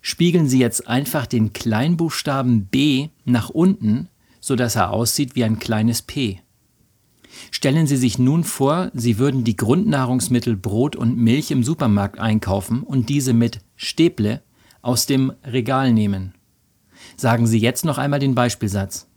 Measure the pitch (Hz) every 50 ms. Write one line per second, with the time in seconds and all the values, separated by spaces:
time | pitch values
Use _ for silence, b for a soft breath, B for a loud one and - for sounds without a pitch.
0 | _ - - - 170 175 170 175 160 139 127 131 127 120 117 - - - 117 127
1 | 143 - - 156 127 - - 120 110 104 104 - - 120 110 107 127 156 175 160
2 | 165 165 - - - 151 139 135 131 127 120 110 98 98 - 131 139 151 139 131
3 | 139 156 _ _ _ - 123 117 98 - - 160 170 190 190 - - 107 107 127
4 | 165 - _ b b b b b b - 139 120 127 117 - 117 98 87 101 107
5 | 120 113 - - 143 127 - 127 120 110 110 107 - - 113 107 110 117 117 113
6 | - - - 151 135 107 95 92 _ _ _ _ _ _ _ _ _ _ _ _
7 | _ _ _ B B B B B B B B - - 143 123 160 165 135 143 131
8 | 123 127 - - 127 127 147 165 165 - - - 135 135 151 175 185 - - 135
9 | 113 120 113 101 131 143 139 135 120 113 107 - 113 104 135 175 208 220 151 139
10 | 131 120 127 127 - - 120 123 117 123 113 98 - 107 98 110 127 143 - -
11 | - 113 127 117 117 113 117 143 151 - 151 135 117 120 165 - 147 117 104 101
12 | 101 101 - - - 113 107 110 - - 98 98 92 - 110 123 - - 143 131
13 | 117 110 135 143 135 131 123 117 117 117 - - _ _ _ _ - - - -
14 | 160 170 170 - 104 104 113 139 _ _ b b b b b b b 123 123 117
15 | - - 139 131 131 131 - _ _ 131 113 131 117 120 135 131 135 131 117 110
16 | 107 101 101 95 95 95 - _ _ _ _ _ _ _ _ _ _ B B B
17 | B B B B - 120 117 117 117 113 110 113 107 117 131 - - 165 135 -
18 | 131 143 143 143 139 139 131 123 123 120 - - - 104 95 101 98 98 - -
19 | - _ _